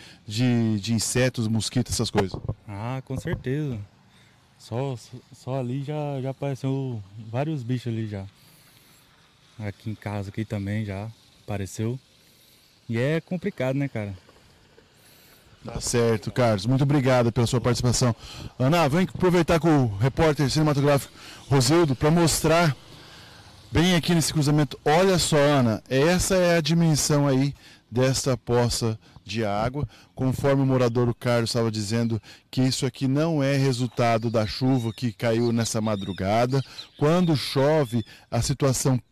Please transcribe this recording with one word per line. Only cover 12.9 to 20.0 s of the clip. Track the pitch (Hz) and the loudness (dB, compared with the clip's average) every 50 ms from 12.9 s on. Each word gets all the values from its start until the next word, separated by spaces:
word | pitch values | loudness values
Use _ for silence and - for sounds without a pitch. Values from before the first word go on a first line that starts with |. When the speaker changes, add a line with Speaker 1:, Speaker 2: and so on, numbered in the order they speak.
| 117 113 | -4 -2
Speaker 2:
é | 123 143 160 165 | 0 0 -2 -2
complicado, | - _ 180 170 - 202 - - 127 131 135 | -4 _ -8 -6 -6 -6 -6 -4 -4 -2 -2
né, | 139 139 135 | -2 -4 -4
cara? | - 113 104 101 98 92 - - _ _ _ _ _ _ _ _ _ - _ _ _ _ _ - - - _ - - _ _ _ - _ - | -6 -6 -8 -8 -10 -12 -16 -20 _ _ _ _ _ _ _ _ _ -20 _ _ _ _ _ -20 -20 -20 _ -20 -20 _ _ _ -20 _ -16
Speaker 1:
Tá | - 120 117 | -12 -10 -8
certo, | - - - 120 117 117 113 104 - 110 | -6 -2 0 2 2 2 2 0 -2 -4
Carlos. | - - 123 117 107 98 92 | -2 0 2 2 2 2 0
Muito | 117 135 131 | 0 0 2
obrigado | 147 135 147 151 123 135 127 123 120 117 | 2 2 2 2 2 4 4 4 4 2
pela | - 135 120 - | 2 2 0 0
sua | - 117 | 0 0
participação. | - 123 120 - - 123 110 - 131 120 117 - - - - - - - - - | 0 0 0 0 0 0 0 2 2 0 0 -2 -8 -16 -16 -16 -16 -14 -6 -2
Ana, | - - 170 175 160 139 | 0 2 2 2 2 2
vem | 135 175 190 | 2 0 0
aproveitar | - - - 180 185 175 180 160 - 175 160 | 0 -2 0 2 2 4 4 4 2 2 2
com | 151 170 151 143 127 | 4 4 4 4 4
o | 117 101 | 2 0
repórter | 98 | 0